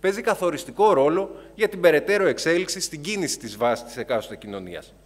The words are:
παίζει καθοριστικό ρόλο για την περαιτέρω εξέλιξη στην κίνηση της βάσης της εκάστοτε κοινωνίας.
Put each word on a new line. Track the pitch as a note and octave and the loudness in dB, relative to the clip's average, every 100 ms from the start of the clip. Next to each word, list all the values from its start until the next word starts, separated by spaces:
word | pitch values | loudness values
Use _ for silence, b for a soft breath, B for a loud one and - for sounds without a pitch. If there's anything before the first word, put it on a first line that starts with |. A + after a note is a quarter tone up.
παίζει | F#3 G3+ | 0 -2
καθοριστικό | - - F3+ D3+ - B2 G#3+ | -2 0 0 -2 -10 2 4
ρόλο | E3+ C#3 E3+ F#3+ B B | 6 4 2 -2 B B
για | - G#3 | -4 -4
την | G3 | 4
περαιτέρω | F3 D3+ D3+ G3+ F#3 | 4 4 2 2 2
εξέλιξη | B2 E3 E3+ F3+ F#3+ | 2 0 0 0 -6
στην | - D#3+ | -8 -8
κίνηση | D3 G#3 D#3 - | -6 -4 -4 -6
της | A2+ G#2 | -10 -2
βάσης | A#2+ A#2 A#2+ | 0 0 -4
της | - | -12
εκάστοτε | A2+ A#2 G#2 G#2 | -4 -4 -4 -14
κοινωνίας. | G#2+ G2+ F2+ E2 - _ | -12 -12 -10 -14 -16 _